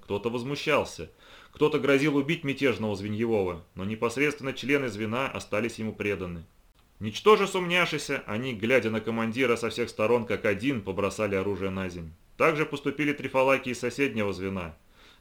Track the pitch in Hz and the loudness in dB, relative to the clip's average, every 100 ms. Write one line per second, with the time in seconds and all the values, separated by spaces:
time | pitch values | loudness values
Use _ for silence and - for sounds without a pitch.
0 | - 101 113 120 123 143 160 135 90 - | -6 -4 -2 -4 -4 -4 0 2 0 -6
1 | 80 - - - - - 147 147 135 139 | -14 -18 -20 -20 -20 0 2 4 4 4
2 | 151 143 135 165 139 135 139 110 107 95 | 4 2 2 -2 -2 0 0 0 -2 -2
3 | 104 107 117 110 92 85 - - 98 110 | -4 -2 2 2 0 -4 -10 -10 -8 -2
4 | 117 127 147 143 135 131 120 143 131 101 | -2 2 0 0 -6 -6 0 0 0 -4
5 | 110 117 135 98 - 104 117 110 110 104 | -2 -2 -2 -6 -4 -2 -2 -4 -6 -4
6 | 104 95 90 85 82 _ _ _ _ - | -2 -2 -4 -8 -12 _ _ _ _ -10
7 | 107 107 208 202 196 190 175 180 165 151 | -8 2 6 6 4 0 0 2 2 0
8 | - 139 - 107 131 107 113 131 110 110 | -4 -4 -4 -4 -4 -2 4 4 4 0
9 | 113 113 113 113 127 113 113 113 117 - | -2 -2 -2 2 2 2 0 -2 -4 0
10 | 110 120 110 98 110 95 131 127 95 92 | 2 2 2 0 0 0 0 -2 -2 -2
11 | 98 101 104 95 95 92 95 95 92 87 | -2 0 0 0 0 -2 -4 -4 -6 -6
12 | 82 82 _ - 151 151 151 143 143 - | -12 -14 _ 2 2 4 -2 -2 -4 -2
13 | 147 147 131 131 131 131 127 117 123 127 | -2 -2 -2 2 4 4 0 -4 -4 0
14 | 139 110 101 90 95 95 85 78 _ - | 0 0 -2 -2 -4 -4 -6 -12 _ -20
15 | - - | -20 -4